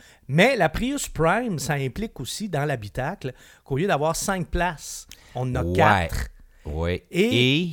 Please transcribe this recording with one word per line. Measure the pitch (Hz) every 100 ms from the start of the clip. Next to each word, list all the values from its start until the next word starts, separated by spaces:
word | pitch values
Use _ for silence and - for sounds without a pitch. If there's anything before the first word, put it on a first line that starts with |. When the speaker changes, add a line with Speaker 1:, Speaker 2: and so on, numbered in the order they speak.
| - - -
Speaker 1:
Mais | 143 226 247
la | 160
Prius | - 240 285 -
Prime, | - 160 208 247 160
ça | -
implique | 143 135 147 214 -
aussi | 127 - 208
dans | 151
l'habitacle | 147 131 104 - 135 202 131 - - -
qu'au | - 139
lieu | 196
d'avoir | 147 156 160
cinq | - 190 -
places, | 180 175 151 - - - - -
on | 127 127
en |
a | 127
Speaker 2:
Ouais. | -
Speaker 1:
quatre. | 185 156 98 82 - - - - -
Speaker 2:
Oui. | 76 76 85 90 -
Speaker 1:
Et | 175 220 120 127 147
Speaker 2:
Et | 175